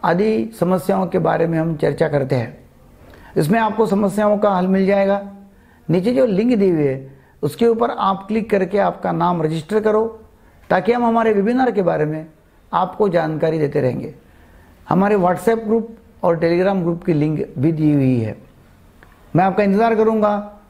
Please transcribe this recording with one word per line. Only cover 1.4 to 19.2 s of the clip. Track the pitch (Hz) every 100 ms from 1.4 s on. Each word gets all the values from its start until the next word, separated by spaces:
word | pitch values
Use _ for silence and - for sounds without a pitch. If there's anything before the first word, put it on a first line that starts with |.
| 165
में | 165
हम | 165 151
चर्चा | 151 147 160
करते | 147 131 131
हैं। | 110 - - _ - - - - - -
इसमें | 156 226
आपको | 220 220 220
समस्याओं | 202 202 196 208 208
का | 208
हल | 190 185
मिल | 190 190
जाएगा। | 196 196 202 202 - - - - - -
नीचे | 170 190
जो | 254 254
लिंक | 190 233 233
दी | 196
हुई | 165
है | 143 135 135 - _ _
उसके | 151 - 233
ऊपर | 226 233
आप | - 190 190 -
क्लिक | 220 220
करके | 202 180 202
आपका | 185 175 190
नाम | 165 175 175
रजिस्टर | 156 160 151 214
करो, | 214 214 226 - - - - - -
ताकि | 185 190
हम | 240
हमारे | 233 226 226
webinar | 208 196 247 254
के | 202
बारे | 175 160
में | 151 156 156 _ _ _ _
आपको | 170 180 - 208
जानकारी | 170 156 156 160 160
देते | 147 147
रहेंगे। | 127 123 - - - - - - - - -
हमारे | 165 202 208
WhatsApp | 180 180 226 226
group | 220 226 220 - - -
और | 180 170
Telegram | 170 175 185 196
group | 170 170
की | -
लिंक | 151 151 151 - -
भी | 143
दी | 160 151
हुई | 147 131 123
है। | 110 - - - - - - _ - -